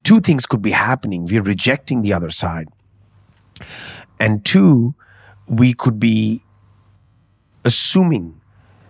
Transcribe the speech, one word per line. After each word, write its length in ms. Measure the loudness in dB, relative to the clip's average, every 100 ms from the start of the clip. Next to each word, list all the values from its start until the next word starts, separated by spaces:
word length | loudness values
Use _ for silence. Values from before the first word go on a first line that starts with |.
two 160 | 2 4
things 260 | 4 -2 0
could 160 | -4
be 100 | -2
happening. 540 | -2 -2 -4 -4 -8 -2
We 120 | -2
are 100 | 0
rejecting 480 | -2 -2 -2 -4 -4
the 120 | -2 -2
other 120 | -4
side. 380 | -6 -6 -8 -12 _ _ _ _ _ _ _ _ -20 -20 -20 -20 -20 -16 -4
And 240 | -2 -2
two, 520 | 0 4 6 4 2 -6 _ _ -20 _ -6
we 260 | 2 2
could 260 | 2 -2 0
be 420 | 0 0 0 -4 _ _ _ _ _ _ _ _ _ _ _ _
assuming 760 | -2 0 0 2 2 0 -4 -16 _ _ _ _ _